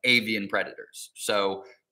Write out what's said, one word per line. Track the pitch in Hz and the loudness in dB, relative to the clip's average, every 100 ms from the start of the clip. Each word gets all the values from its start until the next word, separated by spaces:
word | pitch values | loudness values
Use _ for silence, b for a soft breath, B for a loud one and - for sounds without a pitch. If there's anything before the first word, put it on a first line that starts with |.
avian | 123 120 110 110 98 | 4 4 4 -2 -2
predators. | 104 92 - - - - | -4 -4 -8 -18 -18 -18
So | - - 104 98 98 B B _ | -8 -2 2 0 -2 B B _